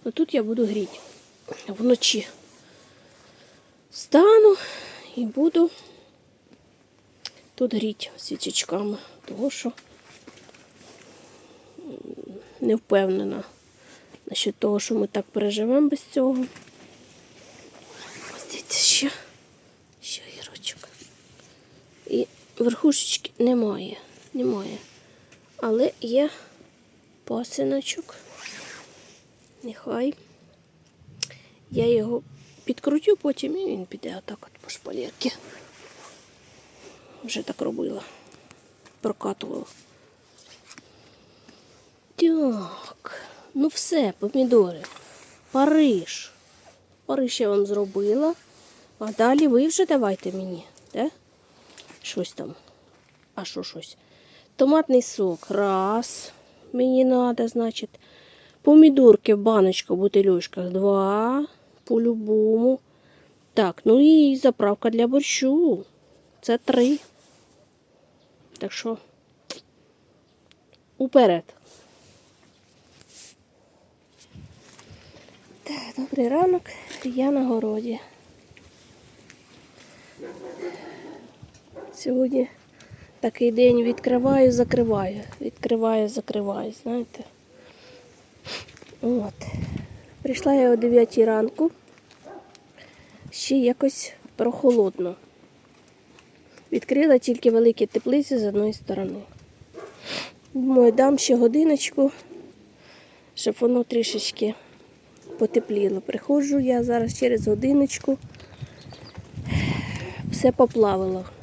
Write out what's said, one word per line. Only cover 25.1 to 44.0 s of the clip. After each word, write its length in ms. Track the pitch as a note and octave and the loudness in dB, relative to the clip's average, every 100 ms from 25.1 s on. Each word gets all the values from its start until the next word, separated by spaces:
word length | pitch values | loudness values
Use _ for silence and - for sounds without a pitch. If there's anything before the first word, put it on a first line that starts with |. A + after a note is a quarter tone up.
| _ _ - _ - | _ _ -20 _ -10
Але 360 | A#3 A3 C4+ - | -4 0 0 -4
є 300 | A#3 B3 D4 - - _ - _ _ _ _ _ | -2 0 0 -4 -20 _ -20 _ _ _ _ _
пасиночок. 880 | - A3+ A#3+ - C4+ C#4 - - - - - - - - - - - - - - _ _ _ _ | -10 -8 -6 -4 -2 -2 -6 -12 -12 -20 -20 -20 -18 -16 -18 -20 -20 -20 -20 -20 _ _ _ _
Нехай. 520 | B3 A3 - A3+ C4 D4 _ _ _ _ _ _ _ _ - - - - - _ _ | -18 -16 -10 -4 -4 -6 _ _ _ _ _ _ _ _ -20 -12 -12 -12 -20 _ _
Я 160 | - A#3 | -2 0
його 360 | A#3 G#3+ A#3+ - - - - | 0 -2 -8 -10 -20 -20 -20
підкрутю 520 | - B3+ - D4 F4+ G#4 | -10 -6 -2 0 0 0
потім, 400 | D4 C4+ - E4 | 0 -4 -6 -6
і 100 | F#4+ | -6
він 200 | G3 F3+ | -8 -10
піде 320 | - - F#3 | -14 -14 -14
отак 200 | - G#3 | -16 -20
от 200 | - _ | -20 _
по 100 | - | -18
шпалерці. 600 | - - A2 A#2+ - B3+ - - - - - - - - - - _ _ - - - - - - - | -16 -14 -12 -12 -8 -8 -8 -18 -20 -20 -20 -20 -20 -20 -20 -20 _ _ -20 -20 -20 -20 -20 -20 -20
Вже 180 | A#3 G#3+ | -12 -10
так 200 | - - | -10 -8
робила. 400 | - A3+ - G3+ - - - - _ - _ _ - _ | -8 -6 -8 -8 -14 -20 -20 -20 _ -20 _ _ -20 _
Прокатувала. 640 | A3 - G#3 G3 - - - - - _ _ _ _ - - - - - _ _ - _ _ _ - - _ _ _ _ _ - | -8 -6 -8 -8 -10 -10 -12 -20 -20 _ _ _ _ -20 -20 -20 -20 -20 _ _ -20 _ _ _ -20 -20 _ _ _ _ _ -2
Так. 1040 | E4+ D#4+ C#4 A3 F3+ - - - - - - - - | 0 2 0 -2 -8 -14 -18 -20 -18 -18 -20 -20 -12
Ну 140 | C#4 D4+ | -2 -2
все, 440 | - - E4 | -2 -2 0